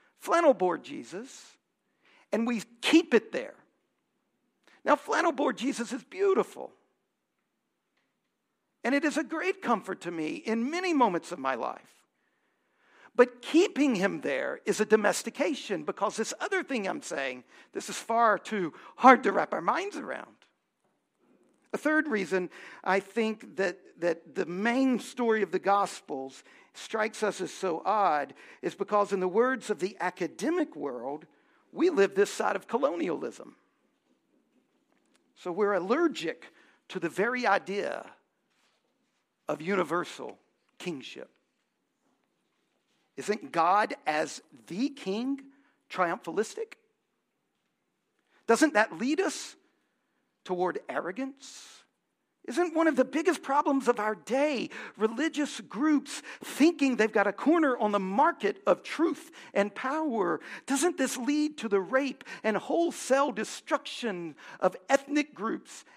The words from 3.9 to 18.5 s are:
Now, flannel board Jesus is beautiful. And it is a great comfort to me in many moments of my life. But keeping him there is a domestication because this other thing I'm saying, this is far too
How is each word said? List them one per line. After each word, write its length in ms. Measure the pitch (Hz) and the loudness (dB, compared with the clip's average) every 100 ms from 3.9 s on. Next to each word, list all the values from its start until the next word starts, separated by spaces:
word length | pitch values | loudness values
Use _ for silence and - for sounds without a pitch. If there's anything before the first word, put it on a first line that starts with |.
| _ _ _ _ _ _ _ _ _ - | _ _ _ _ _ _ _ _ _ 2
Now, 100 | 294 | 2
flannel 380 | - 311 339 | 2 0 2
board 240 | 277 285 180 | 2 0 0
Jesus 340 | 247 - 226 | -4 -4 -6
is 100 | 247 | -8
beautiful. 680 | - 185 196 190 - - 64 _ _ _ _ _ _ _ _ _ _ _ _ _ _ _ _ _ _ _ _ _ 226 | -10 0 2 4 0 -6 -16 _ _ _ _ _ _ _ _ _ _ _ _ _ _ _ _ _ _ _ _ _ -2
And 100 | 285 | 0
it 80 | |
is 140 | 302 285 | 0 -2
a 60 | |
great 380 | 240 320 359 381 | -4 -4 -4 -4
comfort 380 | - 214 190 185 | 0 -2 -2 -8
to 100 | 170 | -8
me 240 | 170 156 180 | -6 -6 -6
in 360 | - 226 247 | -4 -2 -2
many 220 | 339 370 | -2 0
moments 400 | 302 233 170 - | 2 4 2 -4
of 60 | - | -6
my 160 | 135 123 | -4 -4
life. 260 | 123 - - _ _ _ _ _ _ _ _ _ _ _ - - | -6 -8 -16 _ _ _ _ _ _ _ _ _ _ _ -2 4
But 240 | 247 - | 4 2
keeping 540 | - 311 427 - 285 208 | 2 4 4 2 2 2
him 260 | 190 160 | 0 -2
there 400 | 139 131 131 139 - | -4 -4 -4 -4 -2
is 140 | 196 | 0
a 60 | 208 | 4
domestication 960 | 214 208 - - - 330 269 - 180 | 4 4 0 -4 -2 -2 -2 -4 -6
because 320 | 151 - 202 190 | -6 -4 -4 -2
this 180 | 214 - | -6 -6
other 240 | 381 381 | -4 -4
thing 240 | - 254 190 | -2 -4 -4
I'm 140 | 156 | -6
saying, 420 | - 156 135 127 - - - | -6 -6 -6 -8 -16 -20 -14
this 160 | - - | -10 -8
is 80 | - | -8
far 420 | - 226 226 190 | -2 4 4 4
too 340 | - | 0